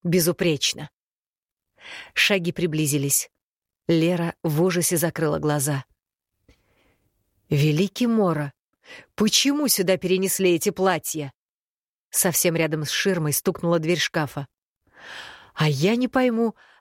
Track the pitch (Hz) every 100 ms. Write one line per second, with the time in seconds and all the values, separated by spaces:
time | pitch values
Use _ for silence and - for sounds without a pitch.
0 | 175 175 165 - 170 143 - - 147 _
1 | _ _ _ _ _ _ _ _ - -
2 | - - - 196 170 - 170 156 151 147
3 | 139 - - _ _ _ _ _ - 165
4 | 165 175 170 - 165 151 185 175 165 170
5 | 165 - 156 156 151 147 139 139 - _
6 | _ _ _ _ _ _ _ _ _ _
7 | _ _ _ _ - 143 156 151 202 -
8 | 240 226 185 151 143 - _ _ - -
9 | - - 214 - 277 285 277 - 180 185
10 | 175 185 190 - 185 170 208 180 190 165
11 | - 160 139 - _ _ _ _ _ _
12 | _ - 180 - 180 160 160 156 143 -
13 | 196 175 151 139 196 - 170 170 156 165
14 | - 170 147 143 139 _ _ _ _ -
15 | - - - - - - 151 135 185 233
16 | 254 262 254 226 226 - _ _